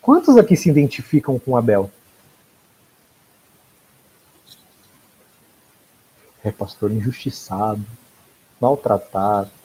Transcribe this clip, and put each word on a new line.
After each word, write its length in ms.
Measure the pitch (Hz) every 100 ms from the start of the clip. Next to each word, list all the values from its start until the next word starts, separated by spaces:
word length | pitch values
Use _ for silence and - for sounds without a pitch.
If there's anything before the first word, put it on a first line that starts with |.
Quantos 360 | - 320 330 247
aqui 180 | - 170
se 140 | 175
identificam 680 | 147 143 - - 151 - 127
com 200 | - 123
Abel? 340 | 117 101 98 _ _ _ _ _ _ _ _ _ _ _ _ _ _ _ _ _ _ _ _ _ _ _ _ _ _ - _ _ _ _ _ _ _ _ _ _ _ _ _ _ _ _ _ _
É, 60 | 107
pastor, 420 | - 98 - 104
injustiçado, 960 | 110 107 123 127 - - 98 107 107 107 117 _ _ _ _ _ _
maltratado. 920 | 123 143 123 101 - 98 101 104 98 _